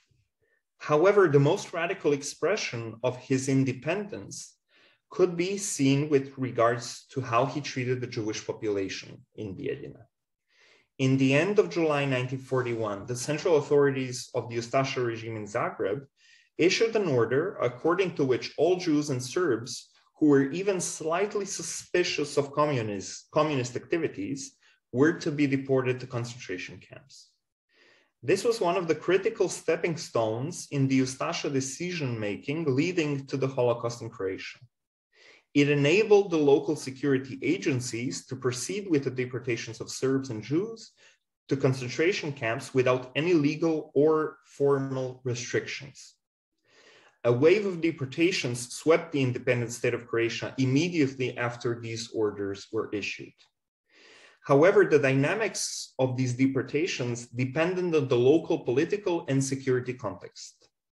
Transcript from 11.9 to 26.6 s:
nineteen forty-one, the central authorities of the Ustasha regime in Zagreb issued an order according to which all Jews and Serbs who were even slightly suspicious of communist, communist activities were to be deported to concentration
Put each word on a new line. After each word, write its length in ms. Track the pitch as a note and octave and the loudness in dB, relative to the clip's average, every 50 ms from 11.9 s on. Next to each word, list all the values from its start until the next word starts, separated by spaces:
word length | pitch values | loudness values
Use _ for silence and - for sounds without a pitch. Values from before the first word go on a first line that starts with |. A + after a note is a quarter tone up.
| D3 C#3+ C#3+ | 2 2 0
nineteen 320 | C#3 C3+ B2+ B2 B2 C3+ C3 | 0 0 -2 -2 -4 -6 -8
forty-one, 640 | - - C3 B2+ B2 A#2+ A#2+ A2+ A2+ G#2 G2+ G2 G2 | -6 -2 -2 -2 0 -2 -2 -2 -2 -4 -4 -6 -6
the 120 | F#2+ B2 | -8 -8
central 400 | A#2+ - - D3+ D3+ - F#3+ E3 | -6 -4 -4 -4 -2 2 4 4
authorities 720 | D3 C#3 - D3 C#3+ C#3+ C#3 C3+ C3+ C3 B2+ B2 B2 - - - | 4 4 4 4 4 4 4 2 0 -4 -6 -8 -10 -12 -6 -6
of 140 | B2+ A2+ A2+ | -6 -6 -4
the 80 | A#2 | -6
Ustasha 480 | A#2 A2+ - - C#3 C3+ C3 - C3 B2 | -6 -4 0 0 0 0 0 -2 -2 -2
regime 320 | A#2+ A2+ A2 A2 A2+ A2+ | -2 -4 -6 -8 -8 -8
in 80 | G#2+ G#2+ | -8 -8
Zagreb 640 | G2 - A#2+ D3 F3+ - - G2+ F#2+ G2+ C#3 C#3 - _ _ _ _ _ _ _ _ _ | -6 -4 -4 -4 -4 -4 -4 -2 -2 -2 -4 -6 -12 _ _ _ _ _ _ _ _ _
issued 380 | - D#3 F3+ F#3 - A3+ A3+ G#3+ | 2 2 2 4 2 2 2 2
an 120 | A3+ G3+ F3 | 0 0 2
order 480 | C3+ B2 A2+ A2+ B2+ C#3 E3 G3 G#3+ | 2 2 2 2 2 0 0 -2 -2
according 580 | - - B2 - - - E3 E3+ F3+ G3 F3 E3+ | -2 -2 -4 -2 -2 0 0 2 2 0 0 0
to 100 | - D3 | 0 0
which 300 | C3 B2 A2 - - - | 2 0 0 -2 -6 -2
all 200 | - C#3+ F3 F#3 | 2 2 2 2
Jews 340 | F3 - E3 D3+ D3 D3 D3 | 2 2 0 0 0 0 0
and 120 | C3+ B2 | -4 -4
Serbs 680 | B2 - - F3+ F3+ E3 A#2 A2 A#2+ - - - - _ _ _ _ _ _ | -4 -4 -4 -2 0 0 0 -2 -4 -8 -12 -14 -16 _ _ _ _ _ _
who 100 | _ D#3 | _ 4
were 240 | D3+ C#3+ C#3 C#3 C3+ | 6 6 6 6 4
even 280 | C#3 F3 F#3+ G3+ G3 F3+ | 0 -2 -2 0 0 0
slightly 680 | E3+ - - - D3+ D#3 E3 F3+ G3+ G#3 G#3 G#3 G3+ | -4 -6 -8 -6 -4 -2 0 0 -2 -2 -2 -4 -6
suspicious 880 | G3+ - - E3 - - - - - - F3 F3+ - - - D3 C#3+ - | -6 -8 -8 -8 -10 -10 -12 -8 -2 0 0 0 0 -2 -2 -4 0 0
of 160 | D3 C3+ C3+ | -2 -2 0
communist, 760 | - D3+ D3+ D3+ D3 B2 A2 G#2+ G#2 G2 F#2 - - - - _ | 0 0 2 2 2 0 0 -2 -4 -6 -8 -10 -12 -16 -18 _
communist 420 | - D#3 D3+ D#3 D3 C3 B2 B2 - | 0 2 2 2 2 -2 -2 -4 -6
activities 800 | - - - - E3+ D#3+ B2 - - G2 G2+ C#3 C3+ - - - _ _ _ _ _ _ _ | -10 -4 -2 -2 -2 -2 -2 -4 -6 -8 -6 -6 -8 -10 -14 -16 _ _ _ _ _ _ _
were 220 | - A#2+ C#3+ E3 E3+ | 2 4 4 4 4
to 160 | E3+ - F3 | 2 -4 -4
be 160 | D3 D3 D3 | 0 0 2
deported 520 | C#3 C3+ C3+ C3+ - C3+ C3 B2+ B2 B2 B2 | 2 2 0 0 0 0 2 2 0 -2 -4
to 80 | - | -6
concentration 720 | - - A#2+ A#2 - - - - - F#2 F2+ | -8 -6 -6 -6 -6 -10 -14 -10 -10 -8 -8